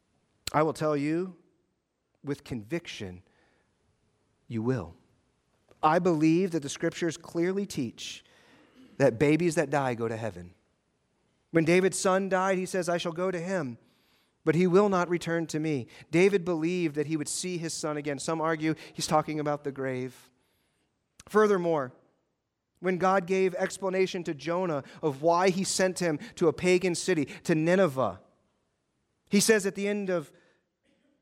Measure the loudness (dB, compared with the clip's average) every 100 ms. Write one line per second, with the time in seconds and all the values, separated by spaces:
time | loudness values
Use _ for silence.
0 | _ _ _ _ -4 -2 0 -2 -2 -2
1 | -2 -4 -6 -10 _ _ _ _ _ _
2 | _ _ -10 -10 -8 -12 -8 -10 -10 -12
3 | -12 -14 -20 _ _ _ _ _ _ _
4 | _ _ _ _ -10 -4 -2 -2 -6 -14
5 | _ _ _ _ _ _ _ _ 2 4
6 | 2 4 4 4 2 -2 -6 -6 -6 -2
7 | -4 -6 -8 -4 -2 -2 -4 -6 -6 -8
8 | -14 -16 -20 _ _ _ _ _ -16 2
9 | 2 4 4 4 2 0 0 0 0 -2
10 | -4 -4 -8 -10 -16 -20 _ _ _ _
11 | _ _ _ _ _ 2 4 4 2 0
12 | 0 2 2 0 0 0 -2 -4 -2 -2
13 | -4 -4 -4 -4 -4 -4 -4 -8 _ _
14 | _ _ _ _ 0 4 4 6 4 2
15 | 0 -2 -2 -2 -2 -4 -2 -4 -6 -14
16 | 0 4 4 4 0 -2 0 0 0 -2
17 | -2 -4 -4 -6 -6 -6 -6 -4 -4 -4
18 | -4 -4 -4 0 0 0 0 -2 -6 -10
19 | 0 2 2 -2 -2 -2 -4 -6 -4 -4
20 | -6 -12 _ _ _ _ _ _ _ _
21 | _ -20 -2 2 4 4 2 0 -2 -10
22 | _ _ _ _ _ _ _ _ -4 0
23 | 2 2 2 0 0 0 -4 -4 -4 0
24 | 0 -2 -6 -6 -4 -2 -2 -4 -6 -4
25 | -4 0 2 4 4 2 -2 0 0 0
26 | -2 -2 -6 0 0 2 2 4 2 -2
27 | 0 0 -2 -4 0 2 4 4 4 2
28 | -2 -4 -14 _ _ _ _ _ _ _
29 | _ _ _ 2 4 4 2 -4 -4 -4
30 | -2 -4 -6 _ _ _ _ _ _ _
31 | _ _